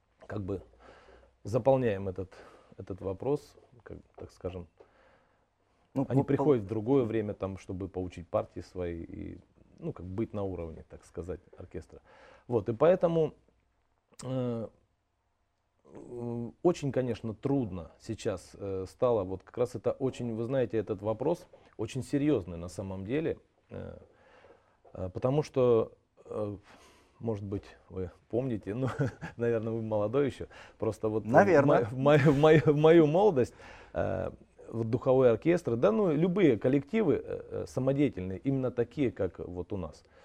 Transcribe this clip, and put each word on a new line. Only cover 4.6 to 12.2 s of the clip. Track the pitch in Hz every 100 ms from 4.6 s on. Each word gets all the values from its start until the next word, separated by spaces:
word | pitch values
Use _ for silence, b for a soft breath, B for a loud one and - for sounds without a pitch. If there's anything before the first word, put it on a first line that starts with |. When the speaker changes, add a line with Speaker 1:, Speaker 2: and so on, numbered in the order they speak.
| 85 _ b b b b b b b _ _ _ _
Speaker 2:
Ну, | 131 139
Speaker 1:
Они | 131
Speaker 2:
по-, |
по- | 135
Speaker 1:
приходят | 135 143 127
в | 98
другое | 110 107 139
время, | 113 110 104
там, | 98 95 95
чтобы | - 92 95
поучить | 92 90 87 82
партии | 107 110 92
свои | 87 90 87 85
и, | 82 85 87 87 - _ _ -
ну, | 165
как | - 87
быть | 92 113
на | 107
уровне, | 98 87 82 80 -
так | -
сказать, | - - 87 82 - -
оркестра. | 90 87 - - B B